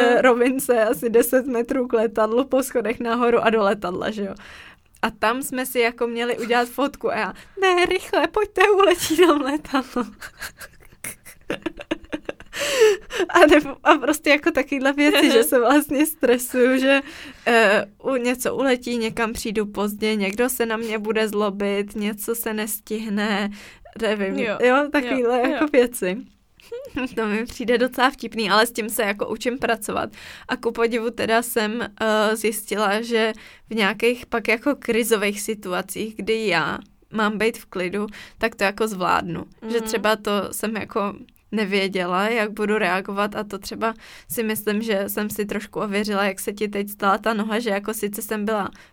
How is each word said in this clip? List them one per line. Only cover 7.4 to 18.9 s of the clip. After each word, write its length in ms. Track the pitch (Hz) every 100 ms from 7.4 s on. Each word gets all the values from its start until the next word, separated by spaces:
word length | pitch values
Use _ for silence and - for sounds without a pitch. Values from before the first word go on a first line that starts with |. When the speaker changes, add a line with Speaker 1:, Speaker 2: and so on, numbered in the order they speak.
| - -
Speaker 1:
„Ne, 240 | 381 359 359
rychle, 420 | 370 - 359 330
pojďte, 340 | 427 415 - 381
uletí 500 | 392 392 359 - 311
nám 200 | 349 294
letadlo.“ 600 | 262 302 - 269 254 247 240
<laughs> 60 | - - - - - - - - - - - - - - - - - - - - 302 - - - - 571 539 440 381 - 466 370
A 160 | 339 302
nebo, 240 | 302 285 -
a 140 | - 302
prostě 320 | 254 302 -
jako 220 | 294 339
takovýhle 420 | 320 285 277 269
věci, 240 | 277 294 294
Speaker 2:
Aha. 120 | 302
Speaker 1:
že 100 | 240
se 160 | 226 262
vlastně 460 | 233 294 294 285 311
stresuju, 720 | - 247 247 - 254 247 262
že, 220 | 262 277 277 - 285 - -
eh, 380 | 233 214 208 - -
u, 120 | - 262
něco 400 | 240 254 - 104
uletí, 420 | 269 254 247